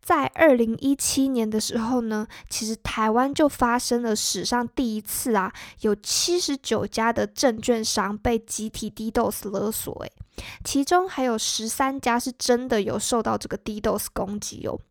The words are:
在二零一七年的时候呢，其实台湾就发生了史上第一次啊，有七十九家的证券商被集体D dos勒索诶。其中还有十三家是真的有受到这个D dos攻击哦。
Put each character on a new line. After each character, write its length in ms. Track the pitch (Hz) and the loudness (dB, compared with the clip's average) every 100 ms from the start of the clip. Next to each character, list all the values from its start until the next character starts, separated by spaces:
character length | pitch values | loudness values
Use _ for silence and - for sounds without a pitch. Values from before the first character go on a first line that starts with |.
在 260 | - 339 269 | 2 2 2
二 200 | - 320 | 4 6
零 220 | 247 226 226 | 6 4 0
一 180 | 269 277 | 0 0
七 320 | - - 269 | 0 2 2
年 200 | 254 220 | 2 0
的 120 | 220 | 0
时 180 | - 233 | -2 -2
候 220 | 220 254 | 0 0
呢， 240 | 226 214 214 - - | 0 -2 -4 -10 -10
其 180 | - 214 | -6 -4
实 80 | 220 | -4
台 340 | - - 220 | -6 0 2
湾 220 | 226 269 | 4 2
就 120 | 285 302 | 4 2
发 320 | - 247 240 | 4 2 2
生 240 | - 240 | 2 0
了 140 | 240 214 | 0 0
史 280 | - 196 | 0 -2
上 220 | - 240 240 | 0 -2 -2
第 280 | - 247 214 | -2 -2 -2
一 60 | |
次 320 | 214 - 269 | -4 -4 0
啊， 180 | 214 185 - - - | 2 0 -6 -18 -4
有 140 | 214 208 | 0 0
七 440 | - - - 349 | 0 -2 2 0
十 160 | 349 277 | 0 -4
九 300 | - 226 202 | -2 -2 -2
家 260 | - 226 | 0 0
的 140 | 226 208 | 2 -2
证 340 | - 285 220 | 2 2 2
券 240 | 214 233 | 2 2
商 320 | 220 - 196 208 | 2 0 0 -2
被 220 | 247 226 | 0 0
集 320 | 226 - 214 | -2 -6 -6
体 180 | - 214 | -6 -8
D 220 | 208 220 | -6 -2
dos 380 | 233 226 214 208 | 0 0 -2 -6
勒 200 | 196 202 | -4 -2
索 220 | 220 - - | -4 -8 -8
诶。 100 | - _ - - - - | -10 _ -18 -16 -16 -12
其 200 | - 269 | -2 0
中 240 | 277 359 370 | 4 4 2
还 140 | - | -2
有 160 | 254 - | 0 0
十 300 | - - 220 | -2 -4 -4
三 320 | - 269 277 | -2 -2 0
家 180 | 247 240 | 0 0
是 140 | 254 | -2
真 340 | 247 - 240 254 | -4 2 2 4
的 160 | 233 | 0
有 160 | 196 - | 0 -2
受 240 | - 240 | 0 0
到 160 | 220 214 | 0 -2
这 100 | - | -4
个 80 | 190 | -8
D 240 | - 214 | -8 -2
dos 260 | 220 208 - | -2 -2 -4
攻 260 | - 196 208 | -6 -6 -6
击 260 | - - - | -8 -8 -6
哦。 100 | - - | -6 -10